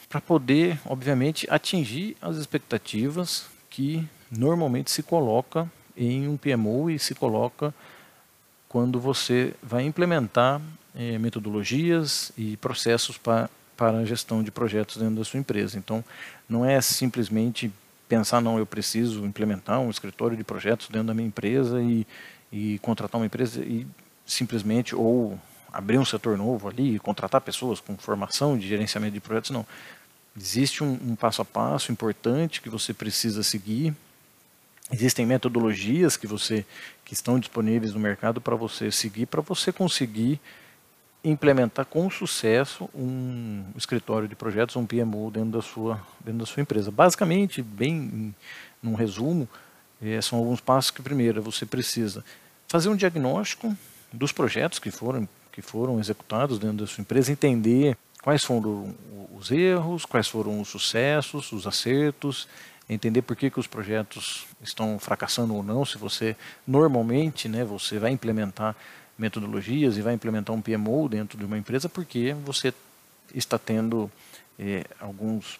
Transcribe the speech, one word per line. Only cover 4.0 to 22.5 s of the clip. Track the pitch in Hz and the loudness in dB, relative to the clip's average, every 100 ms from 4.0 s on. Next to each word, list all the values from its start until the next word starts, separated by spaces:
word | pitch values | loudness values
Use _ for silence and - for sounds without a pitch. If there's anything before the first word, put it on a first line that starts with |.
| 156 - - | -6 -10 -10
normalmente | 113 139 170 147 123 139 | 0 2 4 2 0 -2
se | - | -4
coloca | - 170 123 113 - 160 165 - - | 0 2 4 2 2 -4 -4 -10 -20
em | - 120 131 143 | -2 0 0 0
um | 147 | -2
P | 143 | 0
M | 120 107 | 2 2
O | 123 170 | 2 0
e | 151 | 0
se | - | -4
coloca | 135 123 110 120 - 147 - - - - _ _ _ _ _ _ | -2 0 2 0 -2 -6 -6 -20 -20 -20 _ _ _ _ _ _
quando | 120 123 123 | 0 2 2
você | 131 131 - 123 127 - | 0 0 2 2 2 -4
vai | 113 120 | -4 -2
implementar, | 143 165 175 165 107 120 127 143 156 160 _ | 0 2 2 2 4 4 4 4 -4 -16 _
eh, | 127 120 113 | -8 -4 -2
metodologias | 113 113 104 104 101 131 170 165 147 - - | -2 -2 -4 -2 0 0 2 2 2 -2 -4
e | - 110 107 | -6 -6 -4
processos | 131 120 117 117 - - | -4 -2 2 2 2 -4
pa-, | 117 113 117 - _ - | 2 2 2 -8 _ 2
para | 117 113 | 2 4
a | 110 | 0
gestão | 117 - 113 | -2 -2 0
de | 107 | 0
projetos | - 117 107 104 107 | 0 0 0 -2 -2
dentro | 113 110 | -2 0
da | |
sua | 110 135 | -2 -4
empresa. | 139 104 101 104 | -2 -2 -2 -4
Então, | 92 110 - - - - - | -6 -6 -6 -14 -16 -18 -4
não | 117 | 0
é | 127 139 | 4 4
simplesmente | - - 131 123 107 110 120 113 113 98 _ _ - | 4 2 0 0 0 2 0 0 -6 -8 _ _ 0
pensar, | 113 104 120 | 2 4 2
"Não, | 117 113 | 4 2
eu | |
preciso | 107 110 - 113 120 107 101 | 0 -2 -2 0 0 0 -4
implementar | 104 107 95 - 120 | -2 -2 -2 0 0
um | 123 | 0
escritório | - 101 - 117 | -4 -8 -2 -2
de | 113 | -2
projetos | 104 101 101 117 - | -6 -4 0 0 -2
dentro | 110 113 | -4 -2
da | |
minha | 110 113 | -2 -2
empresa | - 101 131 123 123 | -2 0 2 2 2
e, | 120 113 107 - - - - | 2 2 0 -10 -20 -20 -12